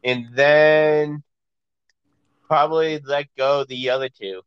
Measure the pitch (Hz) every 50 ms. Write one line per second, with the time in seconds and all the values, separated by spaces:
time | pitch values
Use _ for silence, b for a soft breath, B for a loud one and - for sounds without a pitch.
0 | _ 123 127 123 117 117 120 131 139 143 147 151 151 156 156 156 156 151 151 151
1 | 151 151 147 151 147 _ _ _ _ _ _ _ _ _ _ _ _ _ _ _
2 | _ _ _ _ _ _ _ _ _ _ 156 147 147 156 160 160 160 160 156 151
3 | 143 135 143 143 147 143 _ - 131 135 143 143 139 131 131 127 127 127 123 135
4 | 135 127 _ _ 104 98 95 92 _